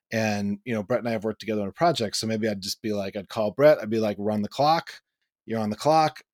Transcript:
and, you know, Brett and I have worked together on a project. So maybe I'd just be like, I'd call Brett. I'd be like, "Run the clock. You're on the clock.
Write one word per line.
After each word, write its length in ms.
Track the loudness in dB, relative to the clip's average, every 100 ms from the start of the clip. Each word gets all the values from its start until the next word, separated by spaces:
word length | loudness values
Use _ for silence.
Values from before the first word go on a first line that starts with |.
| _
and, 460 | -2 0 0 -2 -4
you 80 | -4
know, 100 | -4
Brett 160 | -2 -2
and 80 | -2
I 60 |
have 100 | -2
worked 160 | -4 -4
together 220 | -4 -4
on 80 | -4
a 40 |
project. 440 | 0 0 2 -2 -2
So 100 | -4
maybe 200 | -2 -2
I'd 140 | -4
just 200 | -6 -6
be 100 | -4
like, 240 | -4 -4
I'd 140 | -8 -6
call 220 | -2 -2
Brett. 280 | 4 6 6
I'd 80 | 2
be 100 | 0
like, 180 | 0 0
"Run 220 | -2 -2
the 80 | -2
clock. 420 | 0 2 2 -2 -14 _ _ _ _
You're 160 | -6 -4
on 80 | -4
the 80 | 0
clock. 420 | 4 4 4 -2 -6